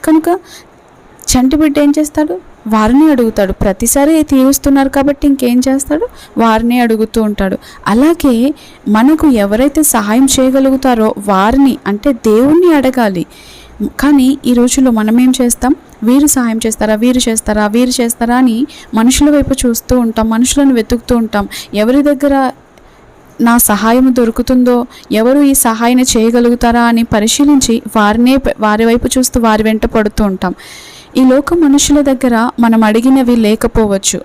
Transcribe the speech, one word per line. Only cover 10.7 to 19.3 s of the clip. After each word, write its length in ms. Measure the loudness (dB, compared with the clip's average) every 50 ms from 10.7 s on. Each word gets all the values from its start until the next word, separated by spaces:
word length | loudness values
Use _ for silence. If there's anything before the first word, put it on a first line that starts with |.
| 0 0 0 -2 0 0 0 -2 -2 -4
వారిని, 600 | -4 -2 0 0 0 0 2 2 2 2 0 -2 -4
అంటే 260 | -6 -6 -2 -2 -4
దేవుణ్ణి 640 | -4 0 0 0 2 2 2 2 2 4 4 4 2
అడగాలి. 520 | 2 0 0 -2 0 -2 -2 -2 -4 -8 -10 -12 -20 -20 -20 -20 -20 -20 -20 -12 -10 -10 -10 -6 -4
కానీ 380 | 0 2 2 4 4 2 0 -2 -2
ఈ 60 | 0
రోజుల్లో 380 | 2 2 2 2 2 0 0 2
మనం 300 | 2 0 0 0 2 2
ఏం 120 | 2 2 2 2
చేస్తాం? 320 | 0 -2 -2 -2 -2 -2 -2 -2 -6 -20 -14 -4
వీరు 240 | 0 2 2 4 2
సహాయం 340 | 2 0 0 -2 -2 -4 -4 -4
చేస్తారా, 280 | -6 -4 -4 -2 -2 -2
వీరు 360 | 0 0 0 0 0 -2 -2
చేస్తారా, 360 | -4 -4 -4 -4 -2 -2 -2
వీరు 360 | 0 0 0 0 0 -2 -2
చేస్తారా 340 | -4 -4 -2 -4 -2 -2 0
అని 300 | 2 2 0 0 -2 -4 -6 -8 -20 -16 -6 -2
మనుషుల 360 | 0 0 2 2 2 2 2